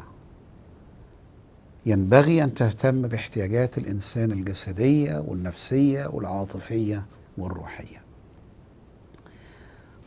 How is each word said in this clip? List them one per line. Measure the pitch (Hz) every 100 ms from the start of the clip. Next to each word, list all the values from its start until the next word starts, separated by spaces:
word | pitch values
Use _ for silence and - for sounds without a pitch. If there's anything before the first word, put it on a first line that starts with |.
| - - - - - - - - - - - - - - - - - -
ينبغي | 117 104 95 127 147 165
أن | 143
تهتم | - 117 104 135 131
باحتياجات | 123 113 - 117 95 113 127 -
الإنسان | 98 101 98 117 113
الجسدية | 98 95 92 - 92 127 147 147 151 -
والنفسية | 90 90 - - 131 139 139 143
والعاطفية | - 95 98 98 98 - 113 107 104 101 - - -
والروحية. | 90 87 85 - - - - - - - - - - - - - - - - - - - - - - -